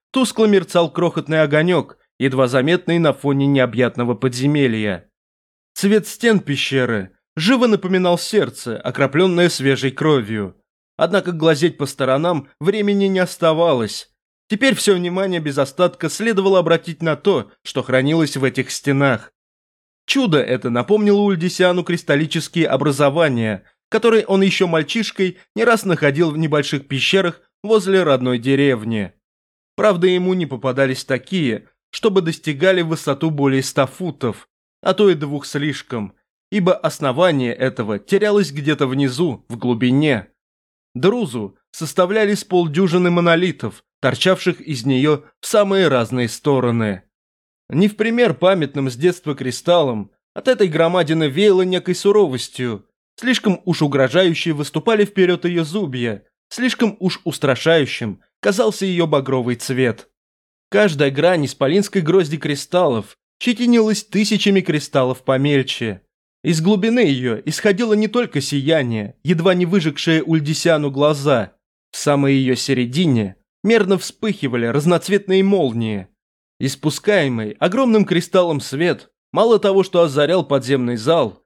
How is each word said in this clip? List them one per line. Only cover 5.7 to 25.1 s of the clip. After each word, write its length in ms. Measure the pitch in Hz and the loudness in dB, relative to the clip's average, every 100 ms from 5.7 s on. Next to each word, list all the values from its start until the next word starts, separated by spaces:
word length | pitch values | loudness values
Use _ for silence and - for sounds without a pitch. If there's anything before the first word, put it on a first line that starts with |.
| - | -4
Цвет 320 | 196 214 - | 2 2 0
стен 320 | - 226 202 | -2 2 2
пещеры – 720 | 143 139 - 135 120 107 95 _ _ - | 0 -4 -2 -2 0 -4 -6 _ _ -4
живо 320 | 175 254 240 | 0 2 2
напоминал 500 | 202 185 185 180 175 | 0 0 0 0 0
сердце, 600 | - 214 123 - 123 107 | 0 -2 -2 -6 -10 -8
окроплённое 720 | 127 127 135 147 190 175 175 | -6 -2 -2 2 2 2 0
свежей 420 | - 135 123 131 | 0 -2 0 -2
кровью. 640 | - 156 139 104 110 95 - _ _ _ - | -2 0 0 0 -6 -8 -12 _ _ _ -2
Однако 340 | 170 190 180 | 0 0 -2
глазеть 460 | 165 160 143 165 160 | 0 2 2 0 -2
по 80 | 139 | -8
сторонам 640 | - 131 135 170 160 - _ | -4 0 0 0 -2 -6 _
времени 460 | 160 214 202 202 196 | -2 0 0 2 2
не 140 | 190 | 0
оставалось. 920 | 180 - 170 160 170 127 110 - - _ _ _ _ | -2 0 0 2 2 2 -2 -6 -16 _ _ _ _
Теперь 260 | 208 269 214 | 0 0 2
всё 200 | 208 180 | 2 0
внимание 440 | 175 185 190 175 | 0 -2 -2 -2
без 180 | 151 143 | -2 -2
остатка 520 | 135 - 180 - 160 | -2 0 -2 0 -6
следовало 500 | - 226 196 190 190 | -2 -2 0 2 2
обратить 420 | 165 165 - 156 | 4 0 0 -4
на 140 | 165 147 | -4 0
то, 360 | 202 156 98 _ | 0 0 -2 _
что 200 | - 139 | -8 -6
хранилось 520 | 127 127 139 165 151 139 | 0 0 2 2 0 0
в 80 | |
этих 260 | 131 131 127 | -2 -2 -6
стенах. 640 | - 143 135 139 110 - _ _ _ _ _ _ _ - | -6 -2 2 2 0 -6 _ _ _ _ _ _ _ -4
Чудо 340 | 277 226 147 | -2 2 0
это 300 | 117 123 123 | 0 -2 -2
напомнило 520 | 120 123 214 208 202 | -2 0 2 4 2
Ульдисиану 640 | 202 180 175 - 180 180 | 2 0 -4 0 2 2
кристаллические 840 | 175 170 - 143 160 165 - 170 156 | -2 -4 0 0 0 -4 -4 -2 0
образования, 960 | 135 147 131 143 156 156 120 110 98 - _ _ | 0 0 2 2 2 0 0 -2 -4 -10 _ _
которые 360 | - 233 220 - | 0 4 2 2
он 160 | 196 | 2
ещё 260 | 190 - 185 | 2 2 0
мальчишкой 720 | 160 147 226 202 | 0 -2 -4 -6